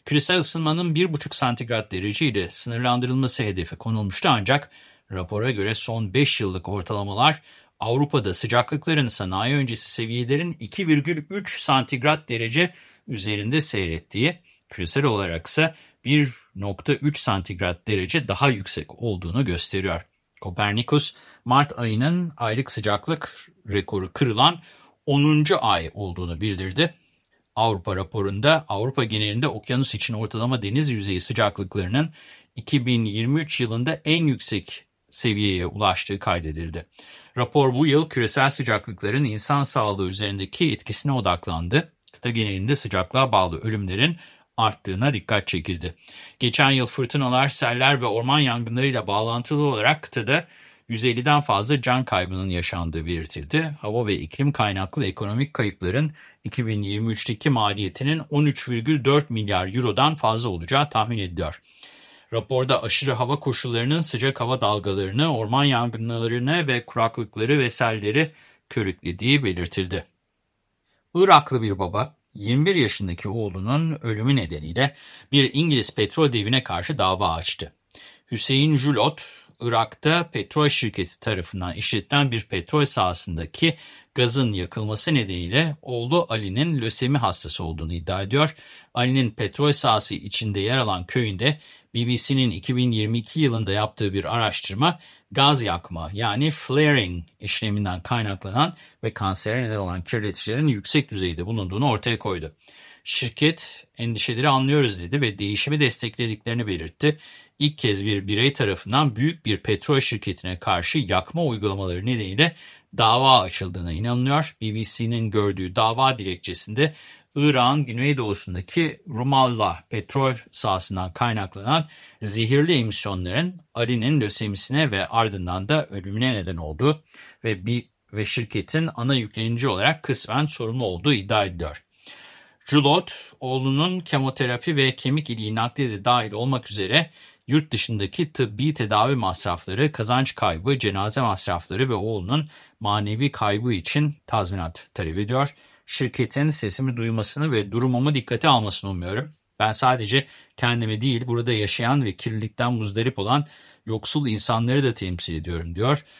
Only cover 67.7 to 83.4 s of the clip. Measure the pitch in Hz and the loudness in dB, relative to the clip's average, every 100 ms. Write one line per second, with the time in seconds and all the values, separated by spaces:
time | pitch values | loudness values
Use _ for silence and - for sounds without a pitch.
67.7 | - 120 110 104 120 156 - - _ - | 2 0 0 0 2 0 -4 -20 _ -8
68.7 | - 98 90 87 90 117 143 120 87 85 | -2 -2 -2 -6 -2 2 4 2 -2 -2
69.7 | - 90 92 - _ _ _ _ _ _ | -2 -2 -4 -6 _ _ _ _ _ _
70.7 | _ _ _ _ 170 196 156 143 127 110 | _ _ _ _ 4 8 8 8 2 0
71.7 | 95 92 104 139 - _ 107 101 127 165 | 0 -2 -2 -4 -6 _ -8 0 2 4
72.7 | 190 113 - 95 87 104 113 107 92 98 | 4 2 0 -4 -6 -6 -4 -4 -4 -2
73.7 | 143 165 156 120 107 117 135 85 76 80 | 0 0 -2 -4 -2 2 2 0 -6 -4
74.7 | 85 139 - - - - 143 135 139 165 | 0 0 -2 -18 -20 0 4 4 2 2
75.7 | 135 104 - 104 - 151 117 101 131 - | 2 0 0 0 2 2 2 0 0 0
76.7 | 87 90 147 98 92 95 82 82 - 80 | -4 -4 0 0 2 0 -2 -4 -6 -10
77.7 | - _ - - - _ 117 - 135 151 | -16 _ -20 -20 -20 _ -4 0 2 4
78.7 | 147 139 127 127 147 - - - _ 120 | 4 4 2 2 0 -10 -20 -20 _ 0
79.7 | 113 113 - 151 165 170 117 98 - 147 | 0 0 0 2 2 0 -6 -4 2 2
80.7 | - 113 98 90 - - 98 85 95 90 | 2 -2 -4 -6 -6 -4 -4 -4 -6 -6
81.7 | 85 107 110 - 143 139 117 - 95 85 | -4 -2 -2 0 2 2 0 -4 -6 -2
82.7 | 151 143 - 92 87 - 82 | 0 2 2 0 0 -4 -6